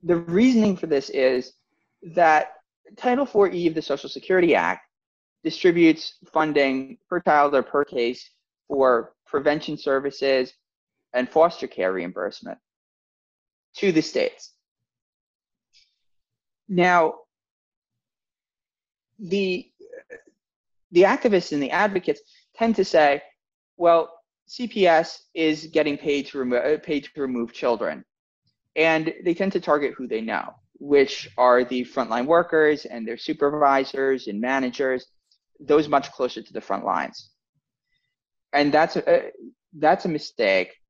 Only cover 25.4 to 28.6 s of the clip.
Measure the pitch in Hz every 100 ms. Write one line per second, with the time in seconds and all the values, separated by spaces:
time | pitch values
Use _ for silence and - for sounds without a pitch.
25.4 | 160 156 156 156 151 139 156 143 135 143
26.4 | 127 123 139 156 - 147 139 - 135 123
27.4 | 117 - 135 113 92 71 - _ _ _
28.4 | _ _